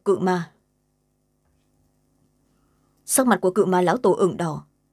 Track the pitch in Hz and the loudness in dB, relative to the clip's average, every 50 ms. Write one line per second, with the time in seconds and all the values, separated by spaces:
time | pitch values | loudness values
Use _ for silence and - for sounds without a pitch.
0 | _ 202 185 - 180 185 180 175 170 - _ _ _ _ _ _ _ _ _ _ | _ -2 -2 0 0 -2 -2 -2 -4 -10 _ _ _ _ _ _ _ _ _ _
1 | _ _ _ _ _ _ _ _ _ _ _ _ _ _ _ _ _ _ _ _ | _ _ _ _ _ _ _ _ _ _ _ _ _ _ _ _ _ _ _ _
2 | _ _ _ _ _ _ _ _ _ _ _ _ _ _ _ _ _ _ _ _ | _ _ _ _ _ _ _ _ _ _ _ _ _ _ _ _ _ _ _ _
3 | _ - - 277 262 240 196 185 - 185 185 208 175 185 180 180 180 165 175 - | _ -2 -2 0 2 2 0 2 0 0 0 2 0 2 2 2 2 2 0 2
4 | - 190 - - 196 175 - - 170 160 147 147 - _ _ _ _ _ | 0 0 2 2 0 -2 -2 -4 -6 -6 -8 -10 -14 _ _ _ _ _